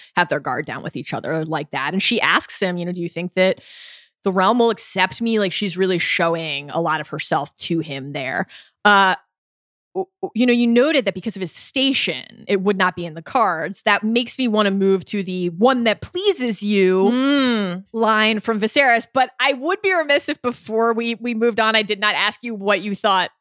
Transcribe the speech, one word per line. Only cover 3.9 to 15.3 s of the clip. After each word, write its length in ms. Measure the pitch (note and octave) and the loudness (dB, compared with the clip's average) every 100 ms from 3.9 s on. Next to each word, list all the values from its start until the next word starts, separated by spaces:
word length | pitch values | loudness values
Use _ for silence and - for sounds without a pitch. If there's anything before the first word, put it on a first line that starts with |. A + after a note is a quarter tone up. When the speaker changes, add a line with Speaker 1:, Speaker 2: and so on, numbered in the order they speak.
| - _ _ | -20 _ _
Speaker 1:
the 80 | G3 | -2
realm 280 | F#3 F#3+ B3 | 2 4 4
will 100 | A#3 | 2
accept 500 | G#3+ - G3 F#3+ - | 2 -4 0 0 0
me?" 200 | A#3 A3 | -2 0
Like, 120 | F#3+ | 0
she's 240 | - G3+ F3 | -2 -4 0
really 220 | F#3+ F3 | 0 0
showing 720 | - - E3+ E3 D#3+ C#3+ C#3+ | 0 0 0 0 -4 -8 -4
a 100 | E3+ | -2
lot 220 | E3+ D#3 | 0 -2
of 60 | D3 | -4
herself 480 | D3+ - D3+ C#3+ - | -8 -2 -2 -2 -10
to 220 | - E3 | -4 -2
him 340 | D#3 C#3 C#3 | -2 -8 -8
there. 320 | C#3+ C3 - F#3 - _ _ G#3 | -8 -6 -6 -6 -12 _ _ 4
Uh, 300 | G3+ F#3+ F3+ _ _ _ _ _ _ _ F#3+ | 6 4 0 _ _ _ _ _ _ _ -10
w-, 100 | F#3 _ | -10 _
w-, 100 | F#3+ G#3+ | -6 0
you 100 | B3 | 2
know, 80 | |
you 140 | A#3+ A#3+ | 4 4
noted 380 | A#3 D4 D#4 G3 | 4 4 2 -2
that 100 | F3+ | -4
because 200 | A3+ F#3+ | -8 -8
of 60 | |
his 100 | F3 | -8
station, 920 | - - C4+ C4+ C4 - C3 - - - | -8 -6 -2 0 0 -2 -6 -12 -14 -2
it 140 | G3 | 0
would 160 | F#3+ G3 | 0 2
not 180 | F#3 F3+ | 0 0
be 80 | E3+ | -10
in 100 | D#3+ | -12
the 60 | |
cards. 580 | - C4 G#3 D#3+ C#4 - | -4 0 0 0 -6 -4
That 200 | D#4+ - | 0 0
makes 340 | G#3+ A#3 B3 - | 2 0 -2 -2
me 100 | B3 | 0
wanna 220 | G#3+ G3+ | 2 2
move 340 | G3 G3 F#3+ - | 2 2 2 -2
to 180 | G#3 | -6
the 260 | F#3 | -4